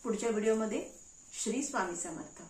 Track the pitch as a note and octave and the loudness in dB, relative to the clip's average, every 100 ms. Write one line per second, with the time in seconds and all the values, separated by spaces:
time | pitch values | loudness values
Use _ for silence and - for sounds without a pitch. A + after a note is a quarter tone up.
0 | A#3+ G3+ A#3 G#3 A3 A3 G#3+ B3+ F#4+ - | 0 2 2 4 4 4 4 0 -4 -12
1 | - - - - - A#3+ C#4+ A#3+ F3+ F3 | -20 -20 -16 -4 0 0 0 0 -2 -2
2 | E3+ - - - E3+ | -6 -6 -10 -14 -18